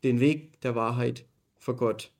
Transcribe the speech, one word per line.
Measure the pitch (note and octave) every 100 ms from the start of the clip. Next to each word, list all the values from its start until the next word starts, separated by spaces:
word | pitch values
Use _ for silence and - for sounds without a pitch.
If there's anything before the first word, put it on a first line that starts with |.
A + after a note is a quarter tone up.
den | C3+ A#2+
Weg | C#3 D#3 - _
der | B2+ A#2
Wahrheit | A2+ A#2+ B2 B2 - _ _ _
vor | - B2
Gott | A#2+ A2 - _